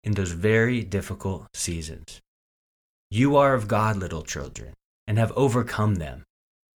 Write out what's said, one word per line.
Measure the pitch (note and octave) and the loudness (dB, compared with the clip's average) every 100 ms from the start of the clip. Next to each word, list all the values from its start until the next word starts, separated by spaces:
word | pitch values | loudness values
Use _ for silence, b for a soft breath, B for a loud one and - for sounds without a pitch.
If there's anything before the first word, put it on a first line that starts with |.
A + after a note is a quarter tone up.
in | A2 | -4
those | G2+ F#2 | -2 -2
very | E2+ G#2+ A2+ A#2 B2 | 0 2 4 4 0
difficult | F#2+ G2 F#2 F#2+ F#2+ F2+ - | -2 -4 -4 -6 -6 -6 -10
seasons. | - - E2 D#2 - - - _ _ _ _ _ _ _ _ - | -8 -6 -6 -8 -12 -16 -20 _ _ _ _ _ _ _ _ -6
You | G#2+ C#3 C#3 | 2 4 6
are | C#3 | 6
of | C3 G#2 | 4 2
God, | G#2+ G#2+ G2+ | 2 2 0
little | F2+ E2 | -4 -6
children, | - D2 C#2+ - A#1+ - _ _ - | -8 -8 -10 -12 -16 -18 _ _ -4
and | G#2+ | 0
have | A2+ - | 0 2
overcome | C#3 B2 A#2+ - G#2+ F#2+ | 2 2 -2 0 0 0
them, | D2+ C2 - _ _ _ _ | -4 -10 -18 _ _ _ _